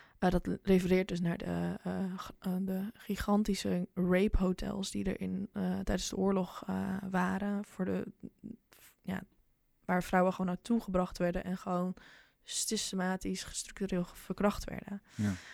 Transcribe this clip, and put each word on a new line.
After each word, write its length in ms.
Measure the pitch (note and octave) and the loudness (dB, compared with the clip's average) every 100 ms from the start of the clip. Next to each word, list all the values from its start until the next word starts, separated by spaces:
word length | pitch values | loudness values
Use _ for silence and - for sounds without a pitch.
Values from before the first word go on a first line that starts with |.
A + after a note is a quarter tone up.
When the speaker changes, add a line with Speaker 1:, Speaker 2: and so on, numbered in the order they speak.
| - _ | -20 _
Speaker 1:
Eh, 100 | F#3 | 2
dat 180 | F3+ - - | 2 2 -2
refereert 460 | - F#3+ F3+ F#3 F#3+ | 6 6 6 4 4
dus 140 | F3 | 0
naar 160 | F3 - | 0 0
de, 400 | F3+ F3 F3 F3+ | -2 -2 -2 -2
eh, 340 | F3+ F#3 F#3+ F#3+ | -4 -4 -4 -6
g-, 140 | - - | -10 -8
eh, 160 | F#3+ F#3 | -4 -2
de 300 | F#3+ F#3+ G3+ | -2 -2 -4
gigantische 920 | - - G3 - G#3 G#3+ G3 G3+ F3+ F3+ | -8 -6 -2 2 4 4 0 0 0 0
rape 440 | - F3+ F3+ G#3 - | 0 4 4 6 4
hotels 540 | F#3 F3+ - G3+ G3 | 4 2 -2 -4 -4
die 120 | G3+ F#3+ | -2 -2
er 160 | - | -2
in, 280 | F#3+ F#3 G3 | -2 -4 -6
eh, 80 | G3+ | -4
tijdens 460 | F#3 F#3 G3 G3 - | -2 -2 0 -2 -2
de 60 | G3+ | 0
oorlog, 460 | F#3+ G3 F3+ - - | 2 2 0 -6 -6
eh, 300 | F#3+ G3 G3 G3 | -4 -2 -4 -2
waren. 560 | F#3+ F3+ F#3+ G3+ G3+ G#3 | 0 0 0 -2 -4 -4
Voor 200 | - F#3 | -4 -2
de, 200 | F#3 - - - - - - _ - - _ | -2 -4 -10 -16 -14 -16 -16 _ -20 -20 _
ja, 200 | - F#3 - _ _ _ _ _ - | -8 -8 -8 _ _ _ _ _ -2
waar 180 | F3+ | 0
vrouwen 280 | F3+ F#3 F3+ | 2 4 4
gewoon 140 | F#3 F#3 | 2 -2
naartoe 340 | F3+ - A#3 | -2 0 0
gebracht 360 | A3+ F#3 F3+ - | 2 0 0 0
werden 260 | F3 F3 | 0 0
en 140 | - F#3 | -4 -4
gewoon 380 | - F3+ F#3 F#3 - - - _ | -2 0 0 -4 -12 -20 -20 _
systematisch, 1000 | - - - A3 - F#3+ F#3 F#3 F#3+ F#3+ | -8 -4 -2 -2 -2 -2 0 0 -2 -4
gestructureel 600 | - - - - F#3+ F3+ | -6 -8 -10 -6 -2 0
ge-, 120 | F3 - | -2 -6
verkracht 480 | - F#3 G3+ - | -8 2 2 2
werden. 380 | - - - G3+ - - | -4 -8 -8 -10 -8 0
Speaker 2:
Ja. 160 | G#2 F#2 - | 0 0 -6